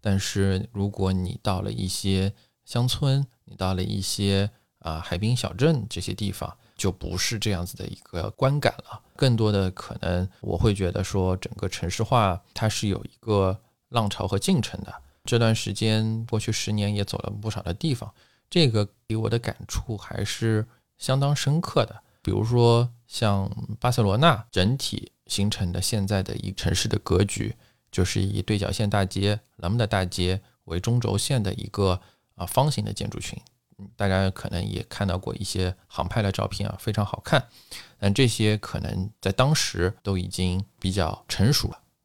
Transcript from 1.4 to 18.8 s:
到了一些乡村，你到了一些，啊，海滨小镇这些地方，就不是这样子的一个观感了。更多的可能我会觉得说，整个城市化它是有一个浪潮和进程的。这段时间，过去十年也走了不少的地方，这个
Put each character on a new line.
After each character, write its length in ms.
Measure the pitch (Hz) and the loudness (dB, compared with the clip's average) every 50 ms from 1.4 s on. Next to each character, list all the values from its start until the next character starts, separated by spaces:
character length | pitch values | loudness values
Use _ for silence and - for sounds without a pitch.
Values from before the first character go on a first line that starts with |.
到 200 | _ 104 95 92 | _ -4 -2 -2
了 100 | 95 98 | -4 -4
一 160 | - - 95 | -4 -4 -4
些 440 | 95 95 - - 98 95 95 95 98 - _ _ _ _ _ _ | -4 -4 -2 0 0 2 2 2 0 -2 _ _ _ _ _ _
乡 220 | - - 120 123 | -6 -2 0 0
村， 380 | 127 - - 143 135 135 139 143 - _ _ _ | 0 0 0 0 2 2 2 0 -4 _ _ _
你 100 | - - | -20 -8
到 180 | - 92 92 95 | -4 -2 0 0
了 80 | 92 | 0
一 200 | 92 - 104 101 | -2 -2 -2 -4
些， 480 | 95 - - - 101 98 98 98 101 104 - _ _ _ _ _ | -4 -4 -2 0 2 2 4 2 2 0 -4 _ _ _ _ _
啊， 200 | - 82 80 80 | -8 -8 -6 -6
海 180 | - - 85 | -6 -6 -4
滨 180 | 90 104 110 127 | 0 2 2 2
小 180 | 123 - - - | 0 -2 -6 -2
镇 320 | 90 131 160 165 127 - - | 2 2 4 4 2 -2 -6
这 120 | - - | -8 -6
些 120 | 90 101 98 | -6 -6 -4
地 180 | - 104 98 | -4 -4 -4
方， 260 | 92 - - - - _ _ _ _ | -4 -6 -10 -10 -10 _ _ _ _
就 160 | - - 98 | -2 -2 -2
不 260 | 90 - - - 90 | -2 -2 -6 -6 -4
是 220 | 92 - - 117 104 | -2 -2 -2 -2 -2
这 120 | - 107 | -2 -2
样 140 | 101 85 87 | -2 -2 -4
子 120 | 95 - | -6 -8
的 100 | - - | -10 -10
一 80 | - - - - | -10 -10 -12 -16
个 260 | - - 85 80 104 | -8 -6 -4 -4 -4
观 280 | - - 135 131 143 139 | -2 0 0 2 2 2
感 140 | 113 113 - - - - | 2 0 -2 -2 -14 -16
了。 120 | - - _ _ _ | -16 -18 _ _ _
更 200 | - 143 131 120 | 2 4 4 4
多 160 | 113 113 107 | 4 4 4
的 200 | 104 98 95 92 | 4 2 2 0
可 240 | 90 - - - - - | -2 -6 -12 -12 -10 -6
能 260 | - 90 87 90 92 92 _ _ | -2 0 0 0 0 -2 _ _
我 160 | - 101 87 | -4 -4 0
会 160 | 87 - 110 101 | 2 4 2 4
觉 180 | 98 95 87 | 2 0 0
得 120 | 87 98 95 | 0 -2 -4
说， 340 | - - 98 92 92 92 | -2 0 0 2 2 0
整 160 | 95 - - - | 0 -4 -10 -8
个 160 | - - 95 | -6 -6 -6
城 200 | - - - 87 | -4 -4 -4 -4
市 140 | - - 110 | -2 -2 0
化 380 | - 131 120 107 95 87 - _ _ _ | 2 4 4 4 4 0 -2 _ _ _
它 140 | - 113 | -2 0
是 200 | 107 - - - 104 | 0 0 0 0 0
有 120 | 92 - - | -2 -2 -4
一 60 | - _ _ | -10 _ _
个 380 | - 113 107 101 95 95 95 - _ _ _ _ _ _ | -2 2 4 4 4 4 0 -2 _ _ _ _ _ _
浪 200 | 120 120 110 104 | 0 0 0 0
潮 180 | - - 101 | -2 -2 -2
和 100 | 95 98 | -2 -2
进 240 | 98 - - 196 139 | 0 2 4 4 4
程 200 | 101 - - - - | 2 0 -6 -10 -12
的。 100 | - - - - _ _ _ _ | -12 -14 -18 -20 _ _ _ _
这 160 | - 123 117 | 0 2 4
段 160 | 117 113 110 | 4 4 2
时 160 | - - 101 | 2 0 -4
间， 540 | 98 - 113 110 110 110 110 110 110 113 113 | -4 0 0 2 2 2 2 0 -2 -2 -4
过 140 | 117 - 107 | -2 -2 -2
去 120 | - - | -2 -2
十 200 | 107 - - - | -2 -2 -2 -2
年 220 | 107 104 101 101 104 | 0 0 0 0 0
也 120 | 101 101 | 0 -2
走 120 | - - - | -2 -4 -6
了 100 | - - | -4 -6
不 200 | 104 104 107 110 | -6 -4 -6 -6
少 120 | 107 - | -6 -4
的 120 | - - 87 | -4 -6 -4
地 220 | - - 160 135 | -2 -2 -2 -2
方， 160 | - - - _ _ _ _ _ _ _ _ | -2 -6 -12 _ _ _ _ _ _ _ _
这 200 | - 175 160 127 | 2 4 4 4
个 180 | 110 107 | 4 2